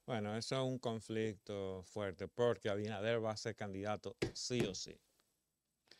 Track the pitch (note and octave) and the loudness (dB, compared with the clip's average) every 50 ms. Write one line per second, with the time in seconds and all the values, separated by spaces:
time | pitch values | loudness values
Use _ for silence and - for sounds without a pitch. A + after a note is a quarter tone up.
0 | _ - B2+ A2 G#2 G#2 G#2 A#2 A2+ - C3+ C3 C3 C3 C3 B2 - A#2+ A2+ A2+ | _ -2 -2 0 0 0 -2 -2 -2 0 0 0 2 2 0 0 0 -2 -2 -2
1 | G#2+ - A2+ A2 A2 A2 G#2 F#2+ - - G#2 G2+ G2 F#2+ F#2+ F#2+ F#2 - - G#2+ | -2 -2 0 2 2 0 0 -4 -6 -6 -4 -2 -2 -2 -4 -4 -8 -6 -4 -2
2 | G#2 G2 F2+ - G2+ F2+ - - A#2+ A#2+ A#2 - - A2+ G2+ G#2 G#2+ G#2+ A2+ G2 | -2 -2 -2 -4 -6 -4 2 4 6 6 6 4 2 0 0 0 0 -2 -2 0
3 | G2+ A2+ A#2 A#2 A2 A2 G#2+ G#2+ - A#2 G#2 - A2 G2+ F#2+ F#2+ G2 G#2 G#2+ G2+ | 2 2 2 2 2 0 0 -2 -2 -4 -4 -4 -4 -4 -4 -2 -2 -2 -2 -2
4 | - G2+ G2 - - B2 - - - - B2+ B2 A2 G2+ F#2 - - - D#2+ - | -4 -6 -6 -2 -2 -2 -2 -2 -4 0 2 2 2 2 0 -4 -8 -10 -10 -14
5 | _ _ _ _ _ _ _ _ _ _ _ _ _ _ _ _ _ - - - | _ _ _ _ _ _ _ _ _ _ _ _ _ _ _ _ _ -20 -20 -20